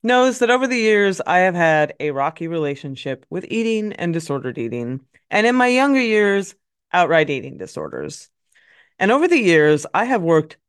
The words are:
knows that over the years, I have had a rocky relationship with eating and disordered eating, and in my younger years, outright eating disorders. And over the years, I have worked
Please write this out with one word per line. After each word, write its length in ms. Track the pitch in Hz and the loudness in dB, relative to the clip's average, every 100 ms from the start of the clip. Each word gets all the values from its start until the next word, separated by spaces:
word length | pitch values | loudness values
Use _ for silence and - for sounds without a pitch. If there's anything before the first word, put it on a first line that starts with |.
knows 340 | 226 254 269 233 | 2 4 4 2
that 140 | 233 | 0
over 160 | 247 262 | 2 0
the 100 | 254 | 0
years, 420 | 220 208 202 180 - | 2 2 2 0 0
I 140 | 180 | 2
have 160 | 185 175 | 2 2
had 400 | 165 156 151 - | 2 2 0 -4
a 120 | 151 | -6
rocky 360 | 135 139 160 165 | -4 -4 -4 -8
relationship 760 | 165 147 139 147 131 139 131 _ | -4 -4 -6 -12 -12 -10 -10 _
with 160 | 175 - | -12 -6
eating 440 | 226 226 220 214 | -4 -2 -2 -4
and 200 | - 175 | -6 -4
disordered 460 | 165 160 139 123 120 | -4 -4 -6 -6 -8
eating, 400 | 117 120 120 131 _ _ _ | -8 -6 -8 -10 _ _ _
and 160 | 202 220 | 0 2
in 80 | 254 | 2
my 100 | 247 | 2
younger 340 | 247 277 269 | 2 2 2
years, 540 | 240 214 208 196 190 - _ _ _ | 2 2 2 0 -4 -14 _ _ _
outright 380 | 180 170 160 151 | 0 2 2 2
eating 260 | 135 135 - | -4 -8 -14
disorders. 720 | 90 - 76 64 73 - - _ _ _ _ _ _ _ | -14 -10 -10 -10 -12 -14 -20 _ _ _ _ _ _ _
And 120 | 190 | 0
over 160 | 262 339 | 2 2
the 120 | 330 | 2
years, 480 | 202 160 151 151 - 180 | 4 4 4 2 0 -4
I 100 | 233 | 0
have 160 | 247 | -2
worked 360 | 165 160 156 - | 2 0 0 -14